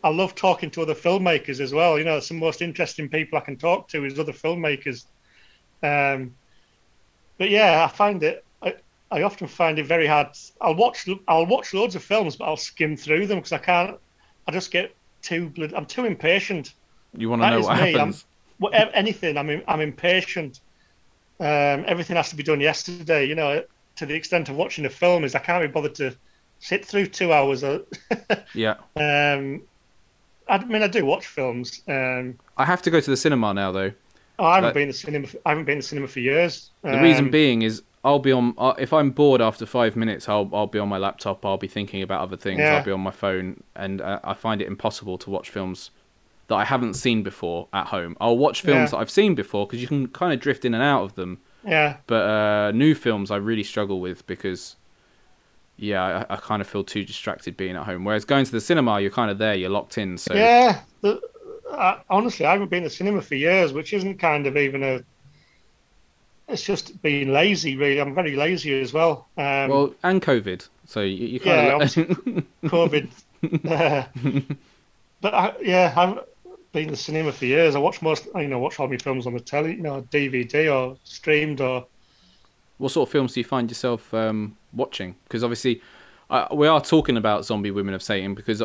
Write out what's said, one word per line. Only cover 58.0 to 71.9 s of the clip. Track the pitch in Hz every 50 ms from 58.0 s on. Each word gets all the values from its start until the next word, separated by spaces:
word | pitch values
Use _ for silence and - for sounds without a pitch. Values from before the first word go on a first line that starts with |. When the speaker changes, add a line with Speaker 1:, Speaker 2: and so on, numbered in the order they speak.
| 92
Speaker 2:
Whereas | 101 107 107 107
going | - 143 139 135
to | -
the | - 113
cinema, | 104 - 175 160 135 120 107 101
you're | 98 98
kinda | 98 - 120 107 101
there, | 98 107 110 104
you're | 98 90 90
locked | 98 101 - - - -
in. | 104 95 90 87
So | - - -
Speaker 1:
Yeah. | 202 214 233 240 240 254 240 196 139 - _ _ _
The, | - 202 226 - - - _ - - - - - _ -
I, | - 302 - 185 196 - - _
honestly, | 190 196 226 240 - - 156
I | 147 180
haven't | 202 202 175
been | 180 180 175
to | 156
the | -
cinema | - 180 202 208 190
for | - - 147
years, | 135 143 165 180 190 180 151 131
which | 147 156 - -
isn't | 202 185 196 190 -
kind | - 165 151 147 143 139
of | 135 147
even | 143 135 135 139 139
a, | 135 131 123 123 _ _ _ _ - _ _ _ _ _ _ _ _ _ _ _ _ _ _ _ _ _ _ _ _ _ _ _ -
it's | - 196 -
just | - - - - - - -
being | _ 156 143 143 139 135
lazy, | 135 139 165 208 208 160 160 151 135 131
really. | 143 143 139 143
I'm | 143 139 135
very | 170 180 156 143
lazy | 135 143 160 185 165 - 156 139 135
as | 135 120 117
well. | 156 165 170 151 - - _ _ -
Um, | 147 143 139 139 139 135
Speaker 2:
Well, | 139 139 143 139 - _ -
and | 180 190 190
covid, | - - 139 117 101 104 90 87 - - _ _ _
so | - - 110
you, | 104 98 95 92 117 113
you | 120 135
kinda | - 190 175 160 147
Speaker 1:
Yeah, | 139 139 147
Speaker 2:
lo- |
Speaker 1:
obviously | 151 139